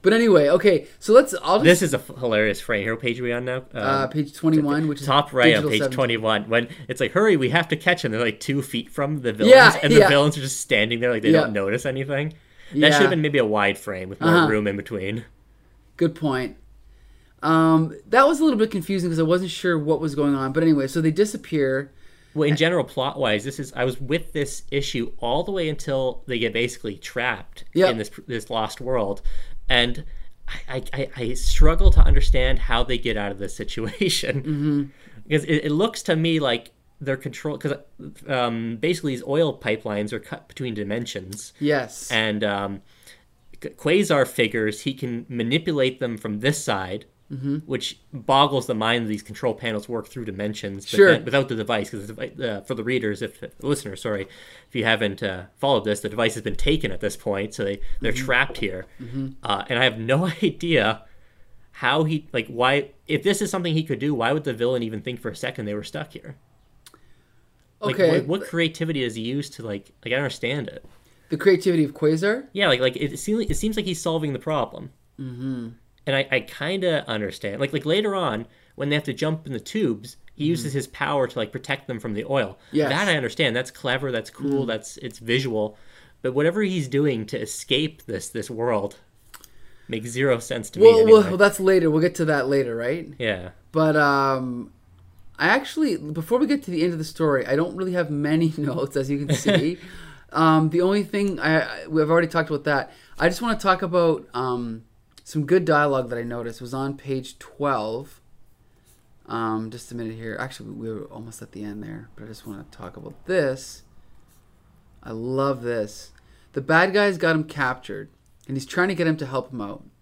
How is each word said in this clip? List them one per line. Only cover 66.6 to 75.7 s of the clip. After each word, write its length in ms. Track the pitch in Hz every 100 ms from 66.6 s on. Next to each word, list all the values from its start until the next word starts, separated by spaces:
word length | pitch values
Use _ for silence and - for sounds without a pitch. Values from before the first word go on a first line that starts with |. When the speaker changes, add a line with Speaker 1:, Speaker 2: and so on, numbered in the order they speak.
| _ _ - _ - - _ _ _ _ _ _
Speaker 2:
Like, 140 | 208 180
Speaker 1:
Okay. 240 | 175 160
Speaker 2:
what, 80 | 123 190
what 60 | -
creativity 540 | 165 165 160 160 151
does 140 | 123 110
he 80 |
use 260 | 113 139 139
to, 120 | -
like, 280 | 113 101 - _ 117
like, 20 |
I 20 | 127
don't 20 |
understand 480 | 143 - 120 143 113
it. 180 | 64 - - _ _ _
Speaker 1:
The 80 | 160
creativity 460 | 196 185 185 170
of 100 | 147
Quasar? 540 | - 151 160 196 233 277
Speaker 2:
Yeah, 140 | 190 196
like, 120 | 123
like, 160 | 127 127
it 220 | 147 -
seems, 320 | - 220 -
it 60 | -
seems 180 | 214 220
like 100 | 185
he's 160 | 165
solving 320 | 175 160 151
the 60 | 131
problem. 520 | - 151 117 - 139 _ _ -
Speaker 1:
Mm-hmm. 500 | 131 120 135 127 113